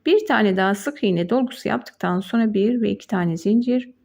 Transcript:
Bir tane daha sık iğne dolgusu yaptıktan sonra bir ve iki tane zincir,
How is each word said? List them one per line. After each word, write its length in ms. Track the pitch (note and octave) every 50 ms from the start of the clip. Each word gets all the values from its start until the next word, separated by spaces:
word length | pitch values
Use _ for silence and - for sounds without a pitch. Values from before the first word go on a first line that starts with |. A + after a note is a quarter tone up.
| -
Bir 200 | D4+ F#4 G#4+ G#4
tane 320 | - C4+ A3 G#3+ G3+ F#3 F#3+
daha 180 | F#3+ F#3+ G3+
sık 280 | G3+ - C#4+ C#4+ - -
iğne 260 | G3+ F3+ E3+ F3 F3+
dolgusu 400 | A3+ C4 B3+ B3+ - - - -
yaptıktan 500 | - B3 - - - - - F3+ F3+ F#3
sonra 340 | F#3+ - - A#3 A3+ A3 G#3
bir 280 | F#3+ G3 A3+ B3 A#3+
ve 80 | A3 G3+
iki 180 | G3 - - -
tane 300 | - F#3 F3 E3+ E3 E3
zincir, 520 | - G3 A3 A#3 A#3+ B3 B3 B3+ B3 - - _ _